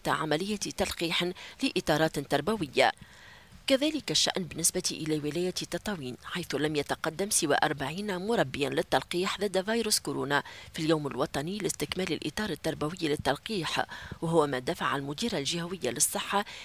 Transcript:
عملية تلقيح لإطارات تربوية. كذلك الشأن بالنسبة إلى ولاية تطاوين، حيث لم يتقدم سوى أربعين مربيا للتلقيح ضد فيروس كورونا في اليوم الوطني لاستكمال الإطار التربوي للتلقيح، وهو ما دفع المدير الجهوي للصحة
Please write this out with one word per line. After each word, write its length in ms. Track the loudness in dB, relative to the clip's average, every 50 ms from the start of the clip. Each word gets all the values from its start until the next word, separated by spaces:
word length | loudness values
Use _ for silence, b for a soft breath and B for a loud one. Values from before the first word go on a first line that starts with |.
| 2
عملية 500 | 0 0 2 2 2 0 0 0 0 -4
تلقيح 760 | -4 -4 -4 -2 -2 -2 -2 -2 -2 -2 0 0 0 0 0 -2 B B B B B
لإطارات 560 | -2 0 0 0 2 2 4 4 4 2 2 0
تربوية. 720 | -2 0 0 0 2 0 -2 -2 -2 0 4 6 6 6 4 0 B B B B B B B B B B B B 0 2
كذلك 420 | 2 4 4 2 0 0 -2 0
الشأن 340 | 2 2 2 2 2 0 -4
بالنسبة 380 | -4 -2 0 0 0 2 0 0 -2
إلى 280 | -2 -4 -2 -2 -2 0
ولاية 320 | 0 -2 -2 -2 -2 -2
تطاوين، 640 | -2 -4 -6 -4 -4 -4 -4 -4 -6 -6 -6 -8 -10 -10 -10
حيث 300 | -8 -6 -6 -4 -2 -2
لم 220 | 0 0 0 2
يتقدم 540 | 0 0 0 -2 -2 -2 -4 -2 -2 -2 0
سوى 260 | 2 2 4 4 4 4
أربعين 540 | 4 4 2 0 -4 -4 -4 -4 -4 -4 -4
مربيا 540 | -2 0 2 2 2 2 2 0 -2 -2 0
للتلقيح 720 | 0 0 0 2 2 2 2 0 -2 0 0 0 0 -2
ضد 200 | -2 0 0 0
فيروس 380 | 0 0 0 0 2 2 2 2
كورونا 440 | 2 0 -2 -2 0 2 2 2 2 B B B B B
في 100 | B -2
اليوم 240 | 2 4 4 4 2
الوطني 520 | 0 0 0 0 0 0 -2 -4 -4 -4 -2
لاستكمال 540 | -2 -2 -2 -2 -4 -4 -2 -2 -2 -2
الإطار 380 | -2 -2 -4 -4 -4 -2 -4 -4
التربوي 480 | -4 -4 -2 -4 -2 -2 -2 -4 -2 -2
للتلقيح، 840 | 0 0 0 0 2 0 0 0 -2 -4 -4 -2 -2 0 0 0 0 0 B B B B B B
وهو 240 | B 2 6 6 6
ما 120 | 6 2 0
دفع 380 | 0 -2 -2 0 0 0 0
المدير 420 | -2 -2 -4 -4 -4 -4 -2 -2 -2
الجهوي 420 | -2 -2 -2 -2 -4 -4 -4 -4 -2
للصحة 600 | -2 0 2 2 2 0 -2 -2 0 0 0 0 B B B B